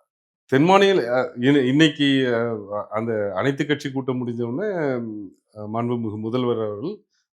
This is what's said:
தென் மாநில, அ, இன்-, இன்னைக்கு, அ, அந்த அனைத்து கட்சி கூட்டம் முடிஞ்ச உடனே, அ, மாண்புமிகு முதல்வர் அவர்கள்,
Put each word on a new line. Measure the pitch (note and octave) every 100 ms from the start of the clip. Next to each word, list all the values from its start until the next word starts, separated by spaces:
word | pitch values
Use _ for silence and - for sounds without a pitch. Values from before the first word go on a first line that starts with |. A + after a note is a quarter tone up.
| _ _ _ _ -
தென் | C3
மாநில, | E3+ G3 G3 F#3 A#2+
அ, | B2+ B2 A#2+
இன்-, | B2+ C#3+
இன்னைக்கு, | B2 C#3+ D#3+ C#3+ C#3+ C3+ B2+
அ, | A#2 A#2 A2 G2 G#2 -
அந்த | G#2+ A#2 A2 G2+
அனைத்து | F#2 B2+ C#3 D3
கட்சி | C#3+ C#3
கூட்டம் | C3 C3 B2 A#2+
முடிஞ்ச | A#2
உடனே, | A#2 C3 G#3+ F3+ C#3+ B2 A2+ G#2+ G2 _ _ G#2+
அ, | G#2+
மாண்புமிகு | A2+ A#2+ A#2+ A2+ G#2+
முதல்வர் | A2 B2+ A#2+ A2+
அவர்கள், | G#2+ G2+ D3+ G#3 _ _ _